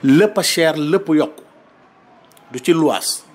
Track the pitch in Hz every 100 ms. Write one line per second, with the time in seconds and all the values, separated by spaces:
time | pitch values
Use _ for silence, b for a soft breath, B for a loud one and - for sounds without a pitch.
0 | 135 147 208 208 175 - 165 156 147 185
1 | 196 156 147 - - _ _ _ _ _
2 | _ _ _ _ _ 127 - 165 151 104
3 | - - -